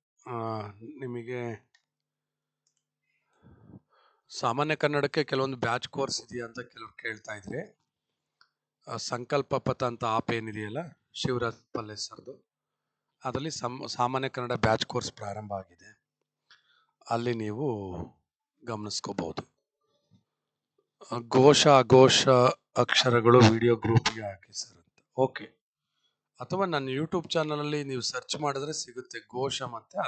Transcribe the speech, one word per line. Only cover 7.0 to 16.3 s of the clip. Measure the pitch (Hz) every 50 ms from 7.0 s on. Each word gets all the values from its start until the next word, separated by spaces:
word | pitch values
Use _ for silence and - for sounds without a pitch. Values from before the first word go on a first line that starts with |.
| - 113 110 104 - 131 107
ಇದ್ರಿ. | 101 95 98 113 151 208 214 _ _ _ _ _ _ _ _ _ _ _ _ _ _ _ _ _ _ _ _ _ _ _ -
ಆ, | 117
ಸಂಕಲ್ಪ | 110 - - 123 120 123 - 147 143 131 - 139
ಪಥ | 127 - 131 123 -
ಅಂತ | 131 120 120 - 123
ಆಪ್ | 113 113 117 - -
ಏನಿದೆಯಲ್ಲ, | 120 113 110 110 104 107 107 104 110 151 175 160 - _ _ _
ಶಿವರಾಜ್ | _ - - 135 123 120 120 113 113 - _ _
ಪಲ್ಲೆ | - 120 110 104 107
ಸರ್ದು, | 101 - - 113 - - 120 - - _ _ _ _ _ _ _ _ _ _ _ _ _ _ _ _ -
ಅದರಲ್ಲಿ | 131 117 131 147 160
ಸಮ್-, | - - - 120 123 131 - 117
ಸಾಮಾನ್ಯ | - - 123 123 131 131 135 131
ಕನ್ನಡ | - 127 123 120
ಬ್ಯಾಚ್ | 123 117 - 110 110 - -
ಕೋರ್ಸ್ | - - 123 - -
ಪ್ರಾರಂಭ | - - 107 101 98 107 104 101
ಆಗಿದೆ, | 101 95 95 - _ _ - 101 - _ _ _ _ _ _ _